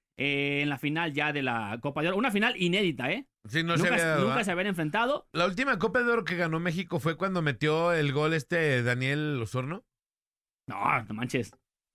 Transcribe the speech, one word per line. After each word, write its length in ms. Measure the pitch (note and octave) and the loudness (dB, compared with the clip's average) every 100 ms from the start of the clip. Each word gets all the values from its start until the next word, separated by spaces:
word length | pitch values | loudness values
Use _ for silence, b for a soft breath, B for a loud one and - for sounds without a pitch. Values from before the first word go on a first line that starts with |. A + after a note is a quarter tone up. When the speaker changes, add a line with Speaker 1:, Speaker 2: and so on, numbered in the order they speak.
| _ - | _ -4
Speaker 1:
eh, 420 | C#3 C#3+ C#3+ C#3+ | -2 0 0 0
en 60 | D3 | -2
la 100 | C#3 | -2
final 340 | D3 D#3 E3+ | -2 -2 -2
ya 200 | C#3+ D3+ | -2 -2
de 100 | D3 | -2
la 360 | B2+ A#2 G2+ A#2 | -2 -2 -4 -6
Copa 220 | C#3+ D3 | -4 -2
de 60 | E3 | 0
Oro. 80 | G3 | 0
Una 120 | B3+ | 0
final 300 | G3+ A#3 A3+ | 2 0 2
inédita, 500 | F3 F#3+ F#3 C3 B2+ | 0 2 0 0 -2
¿eh? 160 | A3 - _ G#2 | -4 -8 _ -4
Speaker 2:
Sí, 140 | C#3+ | -2
no 140 | E3 E3+ | 2 2
Speaker 1:
Nunca 60 | |
Speaker 2:
se 40 | F3 | 4
había 100 | - | 2
Speaker 1:
se, 60 | E3 | 2
Speaker 2:
dado, 160 | - - | 2 2
Speaker 1:
nunca 140 | - | 2
Speaker 2:
¿ah? 40 | |
Speaker 1:
se 60 | G3 | 0
habían 160 | F3 G#3 | 0 0
enfrentado. 600 | E3+ D#3 G#3 A#3+ D4 - | 0 0 0 0 -2 -4
Speaker 2:
La 140 | D#3+ F#3 | 0 0
última 320 | F3+ C#4 G#3+ | 0 0 0
Copa 240 | A3 B3 | 2 2
de 80 | A#3+ | 2
Oro 140 | A#3 | 2
que 120 | F3 F3 | 0 0
ganó 240 | E3+ D#3+ | 0 0
México 380 | F3 E3+ F3 E3 | 0 -2 -2 -2
fue 160 | D#3+ D#3+ | -2 -2
cuando 240 | F#3+ F3+ | -2 0
metió 520 | D3+ A#2 D3+ D#3 E3+ | 0 0 2 2 2
el 200 | E3+ C#3+ | 2 2
gol 220 | C#3 D#3 | 2 2
este 480 | D#3+ - E3+ D#3 B2+ | 0 0 0 2 2
Daniel 580 | A#2+ B2 C3 D3 D3+ C3+ | 2 0 0 -2 -2 -2
Osorno. 420 | A2 B2+ C3 F#3+ - _ _ _ _ _ _ _ - | -4 -4 -6 -8 -12 _ _ _ _ _ _ _ -12
Speaker 1:
No, 340 | F#2 C#3+ C#3 | -2 2 2
no 100 | G#2 | 0
manches. 380 | G#2+ A#2+ C3 A2+ - _ _ _ | -6 -2 -2 -4 -10 _ _ _